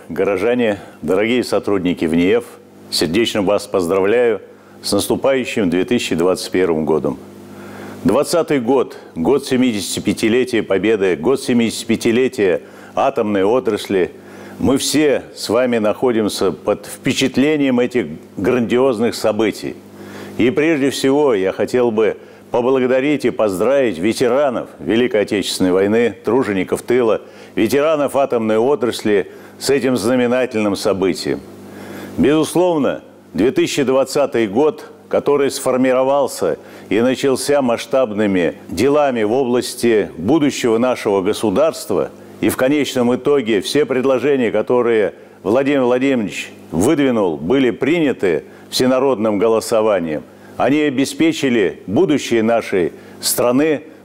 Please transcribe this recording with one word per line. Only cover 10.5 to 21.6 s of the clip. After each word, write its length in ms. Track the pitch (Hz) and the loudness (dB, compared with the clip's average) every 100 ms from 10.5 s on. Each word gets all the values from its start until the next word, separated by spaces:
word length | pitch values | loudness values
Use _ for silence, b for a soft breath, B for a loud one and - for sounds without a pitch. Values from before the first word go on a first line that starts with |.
| 113 | -2
Победы, 520 | - 98 104 110 95 80 | 0 0 2 2 0 0
год 220 | 82 135 | 0 0
семидесятипятилетия 1200 | - 120 113 - - 107 120 117 131 - 98 80 B B B - | 0 0 0 -2 -4 -2 0 2 0 0 0 0 B B B -2
атомной 480 | 127 127 107 101 | -2 0 -2 0
отрасли. 680 | 95 127 117 104 - 95 82 B B B B - | 2 0 0 -4 -2 0 -2 B B B B -4
Мы 220 | - 135 | 0 0
все 420 | - 143 151 110 - - | 0 2 2 0 -4 -10
с 140 | - | -2
вами 280 | 110 127 117 | 0 2 0
находимся 720 | 107 98 127 113 104 - 98 | 0 0 0 0 0 0 -2
под 360 | 78 - 101 - | -2 -2 -4 -6
впечатлением 920 | - 139 - 131 127 143 156 139 123 | -8 -4 0 0 2 2 2 2 2
этих 280 | 123 123 80 80 - - | 2 0 -4 -8 -14 -6
грандиозных 760 | 98 127 107 120 135 107 117 | 0 0 2 2 2 2 -2
событий. 640 | - 110 107 107 - 67 - - B B B B - | 0 -2 2 0 -2 -8 -12 -16 B B B B 0
И 100 | 120 | 0
прежде 400 | 127 156 156 135 | 2 0 2 0
всего 460 | 120 135 143 147 104 | 0 2 2 2 2
я 160 | 92 | 0
хотел 400 | 90 | -2